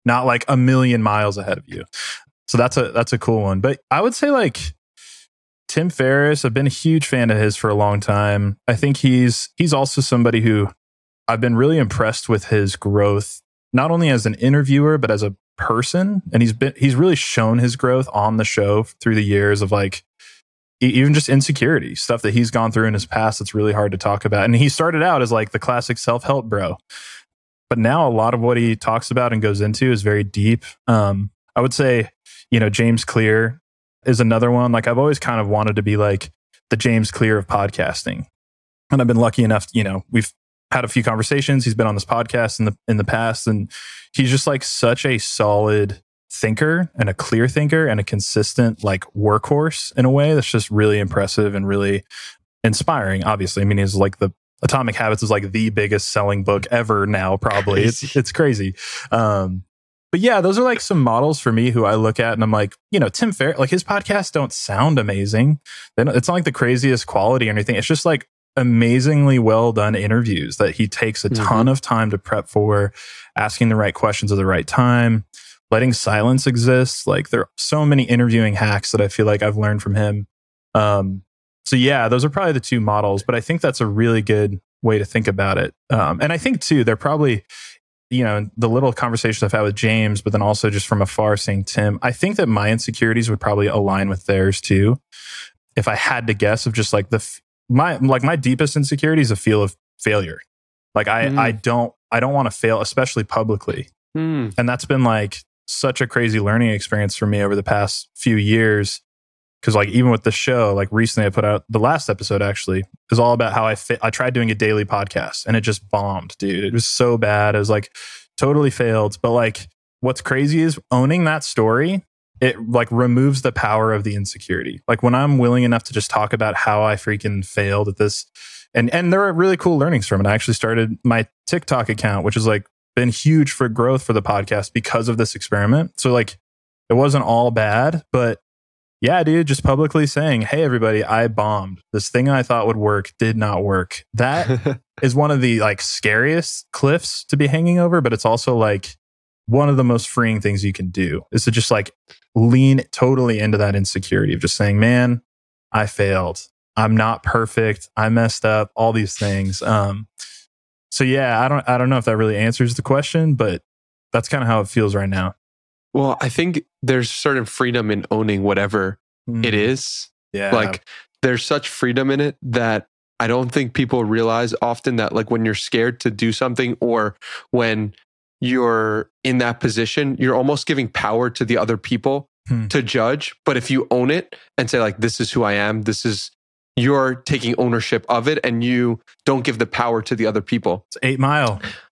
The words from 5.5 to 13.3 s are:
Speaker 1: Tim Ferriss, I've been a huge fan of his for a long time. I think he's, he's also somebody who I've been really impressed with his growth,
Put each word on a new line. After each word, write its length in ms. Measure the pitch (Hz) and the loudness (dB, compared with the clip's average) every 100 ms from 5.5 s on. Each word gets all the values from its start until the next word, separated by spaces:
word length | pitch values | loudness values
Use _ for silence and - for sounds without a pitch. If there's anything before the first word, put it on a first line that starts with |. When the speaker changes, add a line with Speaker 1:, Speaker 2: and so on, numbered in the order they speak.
| _ - | _ -6
Speaker 1:
Tim 220 | 160 175 | -2 -2
Ferriss, 560 | - 131 139 147 147 127 | 0 2 4 2 2 0
I've 80 | |
been 140 | 117 139 | 0 0
a 20 | |
huge 380 | - 160 160 - | 0 2 2 2
fan 240 | 131 113 | 0 2
of 60 | 107 | 2
his 200 | 107 - | 2 0
for 120 | 110 | 0
a 40 | |
long 260 | 104 104 104 | 2 2 0
time. 580 | 101 104 104 101 101 101 - | 0 0 2 2 0 -2 -2
I 80 | 113 | 0
think 220 | 143 135 | 0 2
he's, 520 | 135 127 123 117 - - | 2 4 4 0 -4 -2
he's 160 | 175 | 0
also 260 | 143 135 - | 2 0 -2
somebody 420 | 131 123 117 113 | 0 2 4 4
who 280 | 113 107 101 - _ _ _ _ - | 2 2 0 -6 _ _ _ _ -4
I've 140 | 113 | 0
been 140 | 120 117 | 2 2
really 240 | 139 160 | 4 2
impressed 500 | 110 - 110 - - | 0 0 -2 -2 -2
with 160 | 107 - | -2 0
his 300 | 107 98 - | 0 0 -2
growth, 680 | 104 101 101 101 104 | -2 2 2 0 -4